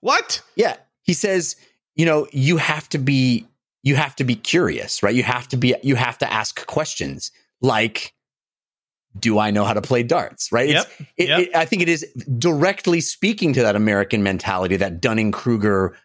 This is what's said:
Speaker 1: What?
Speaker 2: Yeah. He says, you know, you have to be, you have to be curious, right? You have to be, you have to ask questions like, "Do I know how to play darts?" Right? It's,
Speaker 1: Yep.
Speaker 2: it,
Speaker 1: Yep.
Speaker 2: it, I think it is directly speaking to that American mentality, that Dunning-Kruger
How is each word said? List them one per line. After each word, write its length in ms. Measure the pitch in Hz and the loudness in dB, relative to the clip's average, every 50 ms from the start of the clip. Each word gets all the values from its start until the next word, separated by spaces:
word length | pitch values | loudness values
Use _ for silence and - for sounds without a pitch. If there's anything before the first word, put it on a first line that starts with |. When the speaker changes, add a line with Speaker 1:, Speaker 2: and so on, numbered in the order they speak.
Speaker 1:
What? 420 | - 226 285 370 - - - - - _ _ | -2 0 0 0 0 -2 -6 -8 -10 _ _
Speaker 2:
Yeah. 200 | - 226 185 113 - _ _ _ _ | 0 0 0 0 -4 _ _ _ _
He 100 | _ - | _ -2
says, 440 | 175 - - 202 190 180 165 - - - _ _ _ _ _ _ _ | 0 0 0 0 0 0 -2 -4 -8 -12 _ _ _ _ _ _ _
you 100 | 151 165 | 0 2
know, 200 | 165 156 151 - - | 2 2 2 0 -2
you 240 | - 139 131 143 175 156 | -2 0 2 2 2 2
have 300 | 143 - 151 151 - - | 0 -2 -2 -4 -4 -6
to 80 | - 147 | -4 -2
be, 480 | 131 139 139 131 131 127 120 110 - - _ _ _ _ _ _ | 0 2 2 4 4 2 2 0 -2 -8 _ _ _ _ _ _
you 140 | - 135 143 | -2 0 2
have 180 | 131 151 131 - | 2 0 -2 -2
to 80 | - 139 | -2 -2
be 100 | 123 120 | -2 -2
curious, 640 | - - - - 170 170 95 73 58 - - - - | -2 -2 0 0 2 2 2 0 -4 -6 -8 -4 -2
right? 120 | - 101 117 | 0 2 2
You 80 | 127 | 0
have 260 | 123 - 127 123 123 - | 0 0 -2 -4 -4 -4
to 80 | - | -2
be, 180 | 123 131 123 123 - | 0 2 2 2 2
you 140 | - 139 135 | 2 0 2
have 220 | 117 123 120 117 - | 2 0 -2 -2 -4
to 120 | 139 - | -4 -2
ask 360 | - 107 107 - - - - | -2 -2 -2 -4 -8 -10 -12
questions 640 | - - 151 156 - - - - - - - - - - _ _ _ _ _ | -6 -4 -4 -4 -4 -6 -8 -8 -8 -8 -10 -12 -12 -14 _ _ _ _ _
like, 500 | 123 131 117 107 113 110 - - - - - _ _ _ _ _ _ _ _ _ _ _ _ _ _ _ _ _ _ _ - 101 | 0 2 2 2 2 0 -2 -6 -10 -12 -16 _ _ _ _ _ _ _ _ _ _ _ _ _ _ _ _ _ _ _ -10 -2
"Do 200 | - 117 107 104 | 0 2 2 2
I 120 | 107 107 | 2 2
know 140 | 104 104 101 | 2 2 2
how 80 | 101 | 2
to 80 | 110 107 | 0 -2
play 220 | 104 - 131 120 | 0 0 0 0
darts?" 500 | 120 117 165 165 - - - - - - | 2 2 0 0 0 -4 -8 -10 -6 -2
Right? 160 | - 117 131 147 | 0 0 2 2
It's, 160 | 147 165 - - - - | 2 0 0 -4 -8 -18
Speaker 1:
Yep. 100 | 147 - _ | -20 -20 _
Speaker 2:
it, 120 | - 175 156 | -8 -4 0
Speaker 1:
Yep. 120 | 151 180 | 0 0
Speaker 2:
it, 160 | 180 180 175 | 0 2 0
I 80 | 165 165 | 0 0
think 160 | 165 - 185 | 0 0 0
it 80 | 175 165 | 0 0
is 160 | 170 147 156 - - 120 107 147 127 117 | 0 -2 -4 -8 -12 -12 -6 -6 -4 0
directly 640 | 113 175 160 143 151 190 196 - - 185 170 170 | 0 0 2 2 2 0 0 0 0 0 0 0
speaking 540 | 147 - - - - 202 233 208 185 160 131 | 0 -4 -4 -2 -2 -2 0 0 0 2 2
to 80 | 131 | 2
that 140 | 120 110 101 | 2 2 2
American 460 | 104 107 107 101 101 98 - - 107 | 2 2 2 2 2 0 0 0 0
mentality, 540 | 101 98 95 87 - - 98 90 95 90 95 | 0 0 -2 -2 -2 -4 -2 -2 0 0 0
that 240 | 90 98 95 87 85 | 0 0 -2 -2 -2
Dunning-Kruger 960 | 90 123 110 110 110 104 101 - - 123 117 107 101 107 101 95 95 90 - - | -2 0 0 0 0 0 -2 -2 -2 -2 0 2 2 2 2 2 0 -2 -4 -10